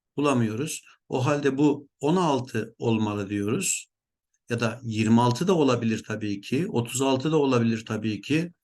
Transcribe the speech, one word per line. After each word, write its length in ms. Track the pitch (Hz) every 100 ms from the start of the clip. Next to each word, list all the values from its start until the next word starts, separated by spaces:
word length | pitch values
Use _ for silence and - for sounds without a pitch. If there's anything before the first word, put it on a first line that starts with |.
| _ -
bulamıyoruz. 680 | 143 123 110 110 165 - - _ -
O 160 | 131 127
halde 320 | 143 139 135
bu 320 | 147 147 - _
on 160 | 143 185
altı 600 | 165 131 127 113 107 -
olmalı 500 | 120 110 107 104 98
diyoruz. 600 | 101 101 156 - - - _ _ _ _ _ -
Ya 100 | 117
da 200 | 113 107
yirmi 380 | 117 107 110 117
altı 260 | 123 123 180
da 80 | 175
olabilir 480 | 135 117 113 110 -
tabii 340 | 104 104 101
ki, 260 | - 135 202
otuz 340 | 120 120 -
altı 300 | 135 127 156
da 60 | 156
olabilir 480 | 139 120 117 110 -
tabii 360 | 107 110 101
ki. 320 | - 156 170 -